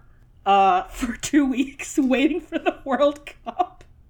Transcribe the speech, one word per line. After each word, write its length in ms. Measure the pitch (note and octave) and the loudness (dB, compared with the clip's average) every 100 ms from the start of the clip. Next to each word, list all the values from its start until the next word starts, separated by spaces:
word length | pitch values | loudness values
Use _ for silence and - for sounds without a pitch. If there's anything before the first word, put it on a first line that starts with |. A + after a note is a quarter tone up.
| - - - - G3 | -20 -20 -20 -6 2
uh, 380 | G3 G3 F#3 | 4 4 2
<laughs> 60 | - | -2
for 260 | - A#3 - | -8 -8 -6
two 280 | - D4 C4+ | 0 0 2
weeks 520 | B3 C4+ - - - | -2 -4 -6 -6 -2
waiting 440 | C4 B3+ C#4+ D#4+ | 0 2 2 -2
for 180 | - D#4+ | -6 -4
the 200 | F4+ - C4+ | -4 -4 -4
World 400 | C4 D4 C#4+ - - | 0 0 0 -16 -16
Cup. 400 | A#3+ - F4+ - - - | -12 -4 -4 -4 -20 -20